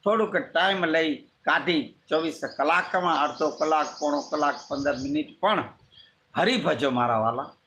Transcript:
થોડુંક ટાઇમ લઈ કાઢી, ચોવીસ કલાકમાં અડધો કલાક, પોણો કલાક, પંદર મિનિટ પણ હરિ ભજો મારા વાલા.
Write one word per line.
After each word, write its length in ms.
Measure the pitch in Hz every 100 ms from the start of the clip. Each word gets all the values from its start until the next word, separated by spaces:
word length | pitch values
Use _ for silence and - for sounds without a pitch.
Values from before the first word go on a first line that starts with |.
થોડુંક 320 | 202 214 202 165
ટાઇમ 480 | - 165 185 190
લઈ 320 | 170 160 160 139
કાઢી, 760 | - _ - 160 139 165 120 - _
ચોવીસ 320 | 156 165 - 135 -
કલાકમાં 680 | 143 170 185 190 180 156
અડધો 280 | 147 - 151
કલાક, 360 | 147 156 156 147 -
પોણો 200 | 147 147
કલાક, 340 | 139 151 147 135 -
પંદર 280 | 143 143 131
મિનિટ 440 | 139 147 - -
પણ 340 | 185 196 110 - _ _ - _ _ -
હરિ 200 | 185 247
ભજો 340 | 165 143 139
મારા 280 | 123 120 113
વાલા. 360 | 110 120 143 -